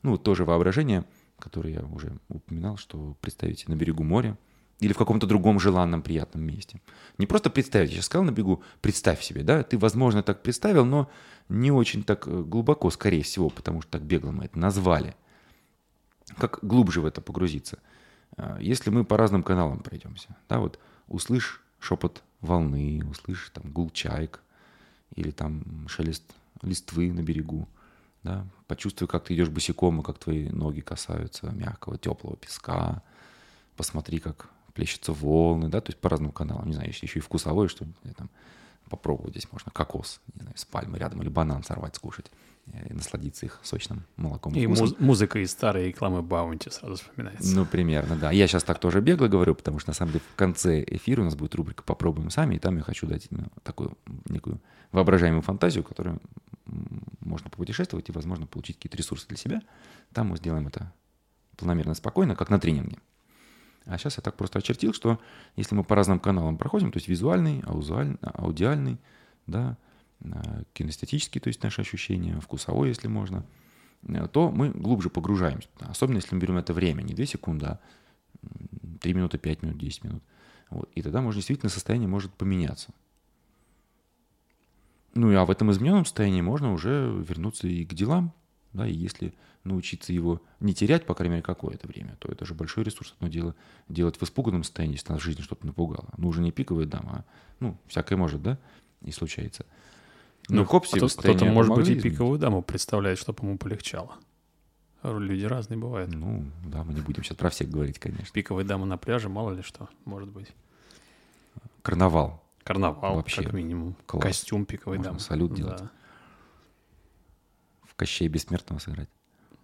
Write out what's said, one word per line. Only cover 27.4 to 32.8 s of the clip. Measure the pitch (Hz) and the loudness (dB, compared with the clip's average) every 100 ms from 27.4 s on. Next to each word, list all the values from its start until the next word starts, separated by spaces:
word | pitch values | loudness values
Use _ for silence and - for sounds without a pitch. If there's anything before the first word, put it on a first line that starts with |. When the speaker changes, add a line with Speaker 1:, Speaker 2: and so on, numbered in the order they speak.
| 78 78 80 _ _ _ _ _ | -2 -6 -8 _ _ _ _ _
Speaker 1:
да, | 92 95 95 _ _ | -6 -6 -8 _ _
почувствуй, | - 98 - 90 | -6 -6 -4 -2
как | 85 | -2
ты | - | -2
идёшь | 85 85 | 2 2
босиком | 78 - 82 90 80 | 2 -4 2 2 2
и | |
как | - - | -4 -8
твои | - 78 76 | -4 -2 -2
ноги | 76 76 73 | -2 -2 -4
касаются | - - - - - - - | -8 -10 -6 -6 -6 -8 -10
мягкого, | 98 - 107 - - | -6 -8 -8 -10 -6
тёплого | - - - - | -6 -6 -8 -12
песка, | - - - 50 | -14 -14 -4 -2